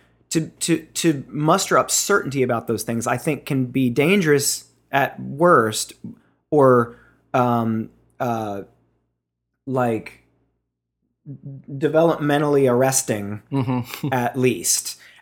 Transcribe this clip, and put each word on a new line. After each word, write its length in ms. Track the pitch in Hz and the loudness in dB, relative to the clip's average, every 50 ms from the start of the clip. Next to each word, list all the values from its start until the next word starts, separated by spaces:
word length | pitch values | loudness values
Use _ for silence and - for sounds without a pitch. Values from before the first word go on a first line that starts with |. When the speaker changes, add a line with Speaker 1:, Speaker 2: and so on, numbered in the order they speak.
| _ _ _ _ _ - | _ _ _ _ _ -6
Speaker 1:
to, 180 | - 160 160 - | -4 -4 -4 -4
to, 300 | - - - - 165 - | -6 -6 -2 -2 -2 -2
to 460 | - - - - - 165 151 135 123 - | -2 -6 -8 -2 0 0 0 0 -4 -8
muster 480 | - 147 147 160 175 190 - - 170 | -6 -2 2 2 2 2 2 2 2
up 140 | 135 123 - | 2 2 2
certainty 520 | - - - - 202 208 - 139 131 139 123 | -2 -2 0 0 0 0 0 -2 -2 -2 -2
about 260 | 120 120 113 - - | 0 -2 -4 -4 -4
those 160 | 113 101 - | -4 -4 -4
things, 220 | - 117 117 113 | -4 -6 -4 -2
I 120 | 120 127 123 | -2 -4 -2
think 260 | - 160 147 135 - | -2 -4 -6 -4 -4
can 220 | - 147 131 127 | -4 -2 -2 -2
be 240 | 123 123 135 131 123 | -2 -2 0 0 0
dangerous 720 | 120 151 143 165 196 208 175 156 143 139 143 - - - - _ _ _ _ _ - | 2 2 2 2 2 2 2 2 2 2 2 -2 -4 -6 -10 _ _ _ _ _ -2
at 260 | 139 139 - - - | 0 0 -2 -4 -8
worst 720 | 127 127 135 139 170 175 170 131 113 110 110 - - - - _ - 117 - - _ _ _ _ _ _ | -12 -10 -4 2 4 4 6 6 4 2 0 -4 -8 -10 -12 _ -18 -18 -18 -20 _ _ _ _ _ _
or, 460 | - 147 135 131 127 120 117 117 - - _ _ _ _ _ _ - | 2 6 6 8 6 6 4 0 -4 -14 _ _ _ _ _ _ 0
um, 560 | 131 123 123 120 117 113 113 110 110 110 - _ _ _ _ _ - | 0 2 2 2 0 0 0 -2 -4 -4 -8 _ _ _ _ _ -6
uh, 420 | 135 120 117 113 110 104 101 101 95 - _ _ _ _ _ _ _ _ _ _ _ _ _ _ _ _ _ _ _ | -6 -4 -4 -4 -6 -8 -8 -10 -12 -14 _ _ _ _ _ _ _ _ _ _ _ _ _ _ _ _ _ _ _
like, 560 | 139 127 131 123 120 113 107 - - - - _ _ _ _ _ _ _ _ _ _ _ _ _ _ _ _ _ _ _ _ _ 147 | -6 -2 0 0 0 0 -2 -6 -10 -18 -20 _ _ _ _ _ _ _ _ _ _ _ _ _ _ _ _ _ _ _ _ _ -18
developmentally 1400 | 135 131 - 143 139 131 - - 147 135 156 143 151 156 165 165 147 - 151 147 143 147 156 147 147 139 139 127 | -18 -18 -18 -18 -20 -18 -16 -14 -6 -4 -2 0 2 4 4 4 2 0 0 0 0 2 2 2 2 4 4 4
arresting 720 | 120 123 131 135 131 - - - 117 104 101 101 104 104 - - 139 | 4 4 2 2 2 0 -2 -2 -4 -4 -4 -6 -10 -10 -10 -6 -4
Speaker 2:
Mm-hmm. 560 | 139 120 123 127 123 120 - - - - - | -2 -2 -2 -2 -4 -4 -8 -10 -8 -6 -4
<laughs> 40 | - | -2
Speaker 1:
at 260 | 123 120 120 - 135 | -2 -2 -2 -2 0
least. 600 | 127 127 110 87 - - - - - - - - - - - - | 2 2 0 0 -2 -2 -2 -2 -4 -6 -12 -14 -18 -20 -18 -6